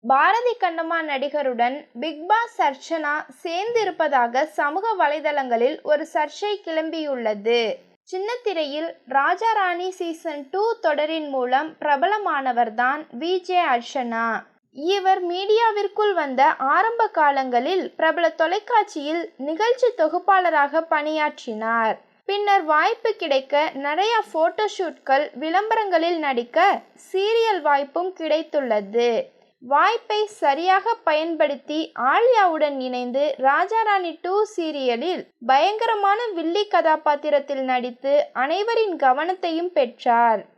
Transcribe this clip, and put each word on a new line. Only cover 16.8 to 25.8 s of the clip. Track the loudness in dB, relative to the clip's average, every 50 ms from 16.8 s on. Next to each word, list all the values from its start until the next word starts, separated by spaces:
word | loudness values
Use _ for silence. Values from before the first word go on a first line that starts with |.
| 2 0 0 0 -2 -2 2 2
காலங்களில் | 2 2 2 2 -2 0 0 0 0 0 -2 -2 -2 -4 -4 _
பிரபல | 0 0 2 2 0 0
தொலைக்காட்சியில் | 0 0 -2 0 0 -4 -2 0 2 2 2 0 -4 -8 -6 -4 -4 -4 -6 -8 _ _
நிகழ்ச்சி | -6 -6 -2 0 0 0 2 2 2 0 2 2
தொகுப்பாளராக | 0 0 0 -2 2 4 4 4 4 2 2 2 2 2 0 -2 0 0 -2
பணியாற்றினார். | -2 0 -2 -2 0 -2 -2 -4 -6 -10 -10 -8 -6 -4 -2 0 0 0 0 -2 -4 _ _ _ _ _
பின்னர் | -4 -2 -2 2 2 2 2 4 4
வாய்ப்பு | 2 4 4 2 0 0 -2 -4 -2
கிடைக்க | -2 -2 0 0 0 0 0 0 0 0 0 -4
நிறைய | -6 -4 -4 -2 0 0 2 2 0 -2 -2 -2
போட்டோஷூட்கள், | 0 0 0 2 0 -2 -2 -2 -4 -6 -6 -6 -10 _ 0 2 2 2 -2 -6
விளம்பரங்களில் | -6 -6 0 0 0 0 2 0 0